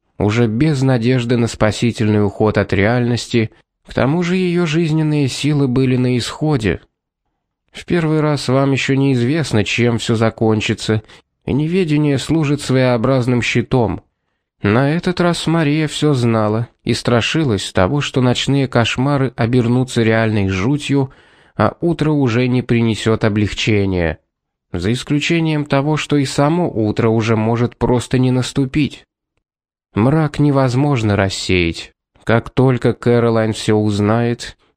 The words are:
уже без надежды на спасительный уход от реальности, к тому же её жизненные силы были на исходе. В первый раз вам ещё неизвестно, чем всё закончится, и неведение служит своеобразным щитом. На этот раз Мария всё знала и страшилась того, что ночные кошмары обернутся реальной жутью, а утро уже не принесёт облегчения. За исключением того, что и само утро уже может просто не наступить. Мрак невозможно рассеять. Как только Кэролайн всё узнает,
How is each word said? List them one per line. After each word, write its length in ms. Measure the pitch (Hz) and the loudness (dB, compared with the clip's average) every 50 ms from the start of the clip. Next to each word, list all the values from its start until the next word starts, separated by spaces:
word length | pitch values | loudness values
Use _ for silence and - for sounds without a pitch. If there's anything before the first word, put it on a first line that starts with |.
| _ _ _ | _ _ _
уже 300 | - 92 104 104 120 120 | -2 0 0 2 2 2
без 340 | 113 107 117 151 160 151 131 | 2 2 0 0 0 0 0
надежды 560 | 135 135 131 117 113 123 131 127 117 117 127 | 2 2 2 2 2 0 0 0 0 0 0
на 100 | 117 117 | 0 0
спасительный 800 | 110 - - 110 107 - - 123 117 - - 110 107 107 104 104 | -2 -2 0 0 0 0 0 -2 -2 0 0 0 2 2 2 2
уход 320 | 98 - - 107 107 101 | 0 0 0 0 2 2
от 160 | 107 98 - 98 | 0 0 0 0
реальности, 800 | 98 98 110 123 123 120 120 120 113 - - - 117 110 - _ _ _ _ _ _ _ | 0 2 2 2 0 0 0 -2 -4 -4 -2 -2 -2 -2 -2 _ _ _ _ _ _ _
к 60 | - - | -8 -2
тому 280 | - 117 131 156 180 | -2 0 0 0 0
же 140 | 175 170 185 | 0 -2 0
её 300 | 185 185 180 170 175 175 | 0 0 0 0 0 0
жизненные 640 | 156 147 170 175 151 151 156 156 151 151 147 143 123 | 0 0 0 0 0 0 0 0 0 0 0 0 -2
силы 380 | - - - 147 151 139 143 127 | -2 -2 -2 0 2 2 0 2
были 260 | 123 131 135 127 131 | 2 2 2 2 2
на 220 | 123 127 123 127 | 2 2 0 0
исходе. 640 | 120 - - - - 151 156 151 123 110 92 73 - - _ _ _ _ _ _ _ _ _ _ _ _ _ _ _ _ _ | 0 -2 -4 -6 -4 -2 0 0 2 2 0 -2 -2 -6 _ _ _ _ _ _ _ _ _ _ _ _ _ _ _ _ _
В 140 | - - - | -20 -14 -6
первый 340 | - 175 175 160 156 156 156 | -2 0 0 0 0 0 0
раз 300 | 147 151 147 139 - - | 0 0 -2 -2 -2 0
вам 220 | 127 135 139 139 135 | 0 2 2 2 0
ещё 220 | 127 - - 139 | 0 0 0 0
неизвестно, 680 | 135 139 139 131 120 120 123 151 165 139 - - 107 95 | 2 2 2 2 2 0 0 0 -2 -2 0 0 0 0
чем 340 | - - 113 117 120 117 | 0 0 0 0 0 0
всё 180 | 110 - - 117 | -2 -2 -2 0
закончится, 880 | 110 117 113 - - 113 110 110 107 - - 107 - - - 110 107 - - - - _ _ _ _ - | 0 0 0 0 0 0 0 0 0 0 -2 -4 -4 -2 -2 -2 -2 -4 -8 -20 -20 _ _ _ _ -6
и 80 | - 92 | -4 -2
неведение 640 | 139 151 160 175 196 185 151 147 147 151 147 139 | -2 -2 0 0 0 0 0 0 0 2 0 0
служит 440 | 127 - - 151 165 151 139 147 139 | -2 -2 0 0 0 2 0 -2 -2
своеобразным 800 | - - 127 131 127 127 123 117 110 131 135 127 117 127 123 120 | -2 0 0 2 2 2 2 2 2 2 2 2 2 0 0 0
щитом. 600 | 113 - - 123 104 - - 127 117 92 82 - _ _ _ _ _ _ _ _ _ _ _ _ | 0 0 -2 -2 -2 0 0 0 0 0 -2 -6 _ _ _ _ _ _ _ _ _ _ _ _
На 300 | - 104 107 120 139 139 156 | -2 0 2 2 2 0 0
этот 280 | 175 - 185 175 - | -2 -2 -4 -2 0
раз 260 | 175 175 165 - - | 0 0 0 -2 -2
Мария 400 | 160 160 165 160 143 147 160 156 | -2 0 0 0 0 0 0 -2
всё 260 | 143 - - 147 151 143 | -4 -4 -2 0 0 2
знала 560 | 123 120 117 113 110 107 104 107 113 120 - _ _ - | 2 2 2 2 0 0 0 -2 -2 -4 -6 _ _ -4
и 100 | - 117 | -4 -4
страшилась 800 | - - 127 120 117 - - - 160 160 135 104 95 - - | -2 0 0 0 0 0 0 -2 -2 0 0 0 -2 -4 -4
того, 300 | - - 92 90 143 147 | 0 0 0 2 0 -2
что 200 | 135 - - 135 | -4 -2 -2 0
ночные 460 | 123 123 120 - - - 139 139 135 | 0 0 0 0 0 0 0 0 0
кошмары 640 | 123 - 120 117 - - 123 127 143 147 135 135 123 - | 0 0 0 0 0 -2 -2 -2 0 0 0 -2 -4 -2
обернутся 680 | - 120 113 127 123 120 117 120 127 127 127 - 120 | -2 -2 0 2 2 2 2 2 0 0 0 0 0
реальной 460 | 113 110 110 113 113 110 107 104 98 | 2 2 2 2 0 0 0 0 0
жутью, 640 | 95 95 92 95 127 147 143 - - 139 139 131 131 - _ _ _ _ _ _ _ - | 0 0 0 0 0 -2 -2 -2 -2 0 0 0 -2 -6 _ _ _ _ _ _ _ -4
а 200 | - 110 - - - | -2 -2 -2 -2 -2
утро 300 | 170 175 160 - 147 156 | -2 -2 -2 0 0 0
уже 360 | 151 147 135 117 110 123 127 | 0 2 0 0 0 0 0
не 140 | 123 123 127 | 0 0 -2
принесёт 640 | 123 - 123 117 117 113 107 - - 110 110 104 - | 0 0 0 2 2 0 0 0 0 0 0 0 0
облегчения. 960 | 110 101 107 107 101 - - - 120 107 101 98 98 92 90 85 80 73 - _ _ _ _ _ _ _ _ _ _ | 0 0 0 0 -2 -2 -4 -2 0 0 0 0 0 0 0 0 -2 -2 -4 _ _ _ _ _ _ _ _ _ _
За 200 | - 87 85 104 | -8 -4 -2 -2
исключением 760 | 120 127 - - 147 147 143 - 170 165 160 160 156 147 143 | -4 -4 -2 -2 -2 -2 0 0 0 0 0 0 -2 -2 -2
того, 320 | - 139 139 139 156 156 | -2 -2 -2 0 0 -2
что 200 | 147 - - 147 | -4 -2 -2 0
и 80 | 147 135 | 0 0
само 440 | 131 - - 143 147 165 180 175 131 | 0 0 0 0 2 2 0 -2 -2
утро 400 | - 110 110 104 101 - 117 113 | -2 -2 0 0 0 0 2 2
уже 260 | 110 113 107 113 113 | 2 2 2 0 0
может 420 | 110 110 113 120 113 123 113 - | 0 0 0 0 0 -2 -2 -2
просто 400 | - 120 117 123 117 - - - | -2 0 0 0 0 0 -2 0
не 140 | 127 127 127 | 0 2 2
наступить. 760 | 127 127 123 - - 143 139 131 - 156 139 - - - - _ _ _ _ _ _ _ _ _ _ _ _ _ _ _ _ _ - | 2 0 -2 -2 -2 -2 -2 0 0 0 0 -2 -4 -10 -20 _ _ _ _ _ _ _ _ _ _ _ _ _ _ _ _ _ -2
Мрак 460 | 98 110 131 156 160 156 147 - - | 0 2 2 2 2 0 -2 0 0
невозможно 760 | 147 147 139 139 135 127 120 131 131 143 143 120 110 107 101 | 0 2 2 2 0 2 0 0 0 0 0 0 0 0 2
рассеять. 800 | 98 98 95 - - - - 92 90 85 85 80 - - - _ _ _ _ _ _ - | 2 0 -2 -2 -6 -4 0 0 0 2 0 -4 -6 -12 -18 _ _ _ _ _ _ -2
Как 240 | - 110 117 - - | 0 0 0 0 -2
только 440 | - - 127 135 127 120 - 123 113 | 0 2 2 2 2 2 0 -2 -2
Кэролайн 600 | - - 120 120 120 117 117 113 113 113 110 107 | 0 0 2 2 2 2 2 2 0 0 -2 -2
всё 220 | - - - 107 | -4 -2 0 2
узнает, 800 | 107 107 107 104 101 104 104 110 117 117 120 120 - - - - _ _ _ _ | 2 2 0 0 0 2 2 2 0 0 -2 -4 -6 -8 -16 -16 _ _ _ _